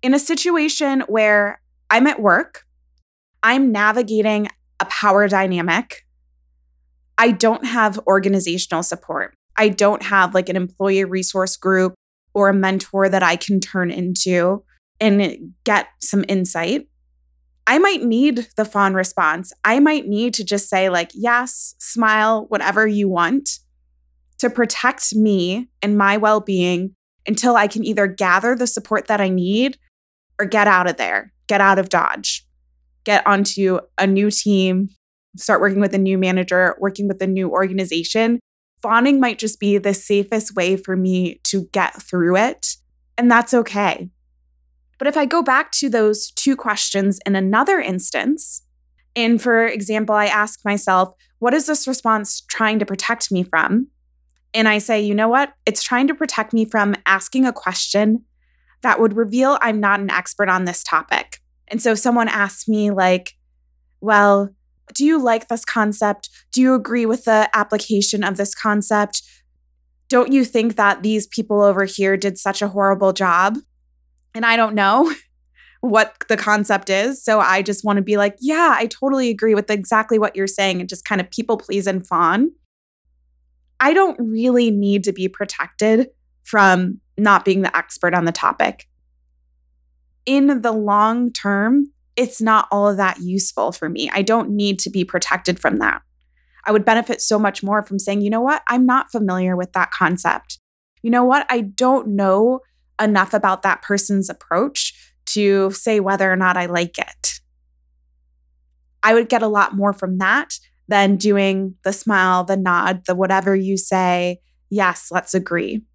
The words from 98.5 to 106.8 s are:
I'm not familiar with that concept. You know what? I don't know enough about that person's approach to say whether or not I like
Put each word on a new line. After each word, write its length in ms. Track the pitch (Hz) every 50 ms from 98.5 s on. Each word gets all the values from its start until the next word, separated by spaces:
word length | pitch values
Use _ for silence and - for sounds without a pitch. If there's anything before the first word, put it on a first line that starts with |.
| 302 - -
I'm 200 | - 240 254 254
not 240 | 254 247 269 - -
familiar 440 | - 233 220 190 180 185 185 185 185
with 180 | 180 180 180 _
that 180 | 185 175 -
concept. 640 | - - 185 160 180 180 - - - - _ _ - _ _ _ _ _ _ _ _ _ -
You 80 | 226
know 120 | 233 247 247
what? 220 | 254 262 285 - -
I 120 | 208 226
don't 540 | 220 196 196 - 247 254 262 262 - 214 202
know 460 | 196 196 190 190 196 220 240 254 262 _ _ _ _ _ _ _ -
enough 320 | 214 214 208 190 190 - -
about 300 | 208 202 196 190 190 -
that 180 | 196 180 -
person's 480 | - - 202 202 196 - 202 196 190 180
approach 640 | - _ - _ - 180 247 285 277 - - - - _ - _ _ _ _
to 460 | - - 208 208 202 196 196 190 190
say 280 | 196 - - 233 220 208
whether 320 | 196 190 196 190 196 190
or 40 | 185
not 200 | 185 185 185 180
I 120 | 180 175
like 300 | 175 175 170